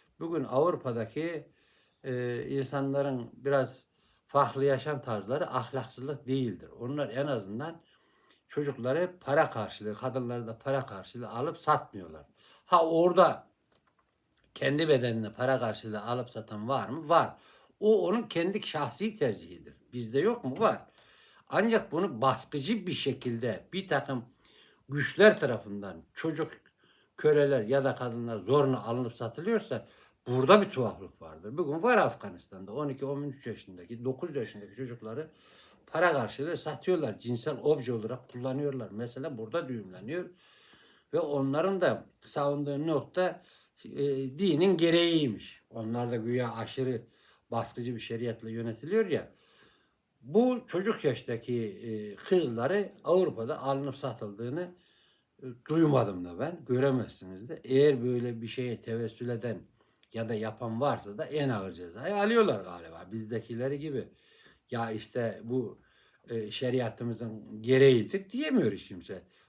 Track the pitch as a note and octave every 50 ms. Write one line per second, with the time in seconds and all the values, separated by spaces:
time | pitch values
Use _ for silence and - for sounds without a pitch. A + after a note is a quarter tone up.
0 | _ _ _ - D#3+ E3 E3+ D#3 C3 G#2+ B2 C3 D#3 F3 D#3+ B2+ - B2+ A#2 A#2
1 | A2 A2 - D3 D#3+ E3+ E3+ D3 - - _ _ _ _ _ _ _ _ _ _
2 | - C#3 B2+ B2 B2 A#2+ A#2+ A#2+ - - C#3 C#3 C3 C3 C#3+ C#3 C#3 C#3 C3+ C#3
3 | C#3 C#3+ C3 B2 A#2 A#2 - - B2+ C#3 C#3 C#3 B2+ - - - - _ _ _
4 | _ _ _ _ _ _ - C#3+ C3+ A#2 - C3+ C3+ C#3+ C3+ B2+ - D3+ D3 C3+
5 | - B2+ A2 G#2 F#2+ G#2 C3 D#3 F3+ - C3 B2+ A#2 - - C3 A#2 - - B2
6 | B2+ C#3+ C#3+ C3+ - B2+ C3 C#3 B2+ A2+ F2+ - - - - A#2+ A#2+ B2 D3 D3
7 | C#3 G#2+ A2 C3 D3 D3+ C3+ A2+ G2 F#2+ G#2 A#2+ D3 E3 E3 - _ _ _ _
8 | _ _ _ _ _ _ _ _ _ - - D3 D3 C#3+ C3 - A#2 B2+ C#3 E3
9 | F3+ F3 F3+ - - C3+ C#3+ D#3+ D3+ B2+ - A#2 G#2 - - - G#2 G#2+ G#2 G#2+
10 | B2+ C3 A#2+ C3 B2 A#2+ B2 A#2+ A2+ A2+ A2+ - - C#3 C3+ C3+ - - G#2 F#2+
11 | F#2 - - A#2+ A#2+ G#2 G#2+ A#2 C3+ E3 D3+ - - D#3 D3+ C3 - - - G2+
12 | F2+ E2 D#2 D2+ - _ _ _ _ - - - _ - F3+ E3+ E3 D#3+ E3 E3
13 | E3+ F3+ F3 F#3 F3 D3+ - - - _ _ _ _ _ _ _ _ _ _ _
14 | _ _ _ _ _ _ _ _ _ _ - - - C#3 C#3 D3+ E3 D#3 C#3+ B2+
15 | B2 A#2+ A2+ A2+ G#2+ G2+ - - B2 C3 C3+ B2 A#2+ A2 G#2 - - A2 G#2 G2+
16 | G#2 A2+ B2 B2+ A#2+ - - A2+ G#2 - G#2+ G#2+ G#2+ A#2+ C3+ B2 G#2+ F#2+ B2+ E3
17 | D#3 D3 E3+ D#3+ A#2+ - - - - - - - _ _ _ - G3 G#3+ A3 G3
18 | F3 E3+ G#3 A#3+ - - - E3 E3+ F#3 G3 G#3 - - - D3+ C#3+ B2+ - -
19 | G3+ A3 G#3+ - D3 A#2+ G2 F2+ - E2+ F2+ D#2+ - - - _ _ _ - B2
20 | A#2 G#2+ A#2 C#3 E3+ A3+ A#3+ A#3 - C3 C3 - C#3 C#3+ - - - - _ _
21 | - - - - - - - - _ - C#3 E3 G#3 A#3 A3+ - - - C#3+ E3
22 | G3 F3+ C#3 A2 C3 C3+ A#2+ - - - - C#3+ C3 E3 A#3+ G#3+ F3+ F3 C#3 -
23 | - C#3 A#2+ - - B2+ A#2 A2+ B2 A#2 G2+ - - - - F#3+ F#3+ - D#3 C3+
24 | C3 - C3+ A#2+ A#2 - - _ _ _ - - - _ _ _ _ - C#3 D3
25 | C#3 - - - G3+ G#3+ G#3+ G#3+ D#3 C#3 A#2 G#2+ - G#2 G2+ G2+ G2+ G2 F2 D#2+
26 | - _ - - - D#3+ G3 A#3+ A#3 - - - _ _ _ _ _ _ _ _
27 | _ _ _ - - D3+ D3 D3 C#3+ C#3 C#3 B2 G#2+ G#2+ C3+ C#3 C3 C3+ B2+ -
28 | B2+ A#2+ A2+ A#2+ A#2 A#2 A2+ G#2 F2+ G#2+ C3+ D3 C#3 C3 B2+ A#2+ G#2+ A2+ A#2+ B2+
29 | B2+ A#2 - - B2 A2+ - D3 E3 G#3+ A#3 G#3 A3 - B2+ G#2+ - - - -
30 | - _ _ _ - B2 B2 B2+ C3 D3 G3 G#3+ G3 - - C3+ B2 G#2 F#2+ -
31 | F#2+ - - - - - D#2 D#2+ F2 G#2+ C3 E3 F3+ C#3 D3 E3 E3+ B3 B3 G#3
32 | D#3+ B2 - - - G2+ F2 F2 - - F#2+ F#2 G2 G2+ G#2+ C#3+ D3+ C#3+ B2+ C3+
33 | C3+ C3+ C#3+ C#3 D3 C#3+ C3 - - A#2+ G2+ - - - F#2 F2+ F2 - A#2 A#2
34 | A#2+ C3 C3 C3 F3+ E3+ C#3 C#3 A2+ G#2 - G#2 G#2 G#2+ G#2 C3 C3+ A#2+ A#2+ A#2
35 | A2 A2 A2+ C#3 D#3+ - - _ - - - - - - _ _ _ - - D#3+
36 | F3 F3 D#3 C3+ A2+ G#2 - - C#3 E3 E3+ C#3 - D#3 C#3+ - - F#3 F#3 E3
37 | D3 A2+ G2+ - - A#2+ B2 A#2 - D#3 C#3 - - D3 D3+ C#3 B2 B2+ B2 A2
38 | G#2+ A2 B2+ C3 - - - B2 B2 C3 C3 C#3+ D3 C#3+ C3+ C3 A2 F#2 G2+ G#2+
39 | A#2+ A#2 - C3 C#3 E3 C#3 A2 A2+ G#2+ - F3 B2+ C3 B2 A2+ - F#2 F2+ F2+
40 | G2 A2+ D#3+ F3+ F3 F3 - _ _ _ _ _ _ _ - - _ _ _ _
41 | _ _ - D#3+ E3 D3 C#3+ C#3 C3+ C3+ C#3 D3+ F3 F#3+ G3 F#3 F3 C#3 A2 -
42 | - - _ _ - - - D3+ C#3+ C#3+ C#3+ C#3+ C#3+ C#3+ C#3+ C#3 D3+ E3 D#3 C3+
43 | A#2+ - - F3+ F#3 F3 - - - _ - _ _ _ _ _ - - - C#3+
44 | C#3+ C#3+ C3+ C3+ C3+ C3 B2+ D3+ G3+ F#3+ D3+ C#3+ F3+ G3 F3+ D#3 E3 E3+ E3+ E3+
45 | E3+ E3+ E3 D#3+ D3 B2 G2 F2 - - - - _ _ - A2+ A2 A2 A#2 A#2+
46 | A#2+ A#2+ B2 A2+ A2 A#2 B2 B2 B2 A#2 A2 A2+ G#2+ G#2 - C3+ C3 B2+ B2+ A2+
47 | - - _ _ _ _ _ _ _ - A#2 A#2 A2+ - - B2+ A#2+ B2 B2 A2
48 | - - A#2 A2 A#2+ A#2+ A2 - - A2+ A2+ A#2 A2+ A#2 A2 - - D#3 G3 A3+
49 | A3 F#3+ C#3+ G2+ F2 - - _ _ _ _ _ - _ _ _ _ _ _ _
50 | _ _ _ _ - A#2+ D#3 G#3+ B3 B3+ B3+ A#3 - - - E3+ G3 A3+ G#3 -
51 | - D3 A#2+ - - - A#2+ A2 - - B2 A#2 A2+ G#2 F#2+ G2 A2+ A#2 A2 G#2+
52 | G#2 G#2 G2+ - - - F#3+ F3+ D#3+ B2+ A2+ A#2 B2+ D3 F#3+ G#3 G3 - - -
53 | - C#3+ E3+ F#3 F3+ D3+ A#2+ A2+ A2+ B2 D3+ - B2 C3+ C#3 C#3 C#3 C#3 B2 -
54 | - C3 A2+ - A#2 G#2 G2+ G2 A#2 B2 C3 E3+ F3+ F3+ F3+ - _ _ _ _
55 | _ _ _ _ _ _ _ _ C3+ B2+ B2 - - - D3+ E3 D#3+ D3+ C#3 B2+
56 | A2 G2+ F#2+ F2+ F2 F2 E2+ F#2 C3 D#3+ F3+ E3 B2+ A#2+ B2 B2+ C#3 C#3 C3 B2+
57 | G#2 - - - F#2+ F#2 F#2+ F#2 A2 C3 D#3+ - - B2 C3 C3+ C#3+ D3+ C#3 B2
58 | A#2 B2 B2 B2 A#2 B2 A#2+ A2+ A#2 A2 - C3 B2+ B2 A2+ A2 - A#2+ A2+ A#2
59 | A#2 A2 - - A#2+ A#2+ A#2+ G#2+ A#2+ A#2+ G#2+ - - - _ _ _ _ _ _
60 | _ _ - A2 A2+ A2 A#2 G#2 A2+ A2 A2 - B2 A#2 A2 A#2 C#3 C#3+ A#2+ A2
61 | - G#2 G2+ B2+ D#3 - C#3+ D3+ C#3 C3+ A2+ G2+ F#2+ F#2+ F2 E2+ - - - A#2
62 | C#3 F3+ G#3 G3+ G3+ G#3+ A#3 A#3 G#3+ F3+ A#2+ G2+ F#2 F2+ F2 E2+ E2 D#2 D#2+ E2
63 | F2 F#2 G#2+ A2+ A2 G#2 A#2 A2 - - A#2 A#2 B2+ C3+ C#3+ C#3 D3+ D#3 C#3 A#2
64 | F#2 - - _ _ _ _ _ - - _ _ _ - B2+ A#2 A#2 A2+ A2 G2+
65 | - - - B2+ A#2 A2 F#2+ F#2 G#2 A#2 B2 C3 A#2 G2+ - - _ _ _ _
66 | _ _ _ _ _ - A#2+ A2+ G#2+ G#2 - - C3 B2+ A#2+ C3 A#2+ A2 G#2+ -
67 | A#2+ A#2+ A2+ G2+ A#2 A2+ G#2+ A2 - - G#2+ G#2+ A2 A#2+ C3 C3 C#3 C3+ B2+ A#2
68 | G#2 - - G3 F#3+ - - B3 D4+ D#4 C4 A3+ D3+ G#2+ G2 F2 - - G2+ F2
69 | - - G2 F2+ - _ _ _ _